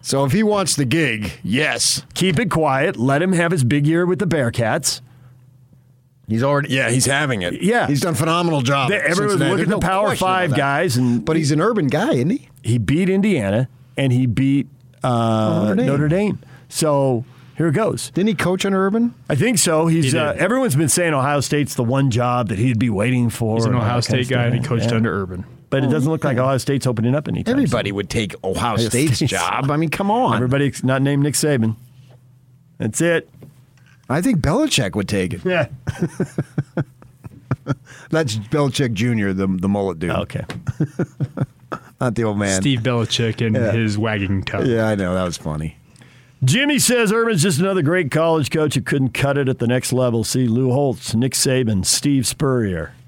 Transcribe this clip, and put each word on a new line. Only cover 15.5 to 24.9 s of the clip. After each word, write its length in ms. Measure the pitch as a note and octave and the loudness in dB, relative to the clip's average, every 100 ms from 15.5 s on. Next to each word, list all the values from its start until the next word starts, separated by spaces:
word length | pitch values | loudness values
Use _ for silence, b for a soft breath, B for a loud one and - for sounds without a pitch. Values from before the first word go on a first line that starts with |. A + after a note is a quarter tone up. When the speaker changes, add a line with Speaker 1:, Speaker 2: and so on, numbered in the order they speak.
| - - | 2 0
Speaker 1:
Notre 100 | - | 0
Dame. 100 | - | 0
Speaker 2:
Notre 220 | C#3+ D3 | 0 2
Dame. 300 | F3 G#3 - B B B | 2 0 -2 B B B
So 540 | - D#3+ C#3+ C3+ A#2+ A#2+ B B - | -4 0 2 2 0 -4 B B -2
here 120 | D#3+ | 0
it 40 | |
goes. 380 | D3 G#3+ - - | 2 0 -2 -6
Speaker 1:
Didn't 180 | - G3+ | -2 0
he 60 | |
coach 300 | F#3 F3 F#3 G3 | 0 0 0 0
under 180 | F#3+ F#3+ | 0 0
Urban? 280 | A3 A#3 - - | 2 0 -4 -4
Speaker 2:
I 80 | D3 | 0
think 220 | G#3 A3+ | 2 2
so. 280 | - D#3+ E3 | 2 2 2
He's, 200 | E3 C#3 | 2 2
Speaker 3:
He 40 | |
did. 100 | D#3 | 2
Speaker 2:
uh, 140 | D3+ - | 0 0
everyone's 380 | F3+ B3 B3+ C3+ | 0 2 2 2
been 120 | D#3+ | 2
saying 260 | - E3+ | 2 2
Ohio 260 | D3 C3 D3 | 2 0 0
State's 340 | C3 D3 C3+ | 0 -2 -2
the 100 | - | -2
one 260 | A#2 C3+ C#3 | 0 2 2
job 380 | A#2 B2 B2 A2+ | 2 0 0 -2
that 100 | F#2+ | 0
he'd 200 | B2+ A#2 | 0 2
be 100 | B2 | 0
waiting 400 | F#2+ G#2+ B2+ A#2+ | 0 0 2 0
for 240 | - A2+ A2+ | -2 -2 0
Speaker 3:
He's 80 | |
an 60 | A2+ | 0
Speaker 2:
and 40 | B2 | 0
all 60 | |
Speaker 3:
Ohio 160 | A2 B2 | 0 0
Speaker 2:
that 60 | A#2 | 0
kind 120 | C3+ | 0
of 60 | B2 | 0
Speaker 3:
State 80 | |
guy, 100 | B2+ A#2+ | 0 0
and 80 | |
he 60 | A#2 | 0
Speaker 2:
stuff. 80 | B2 | -2
Speaker 3:
coached 220 | A#2+ A2 | -2 0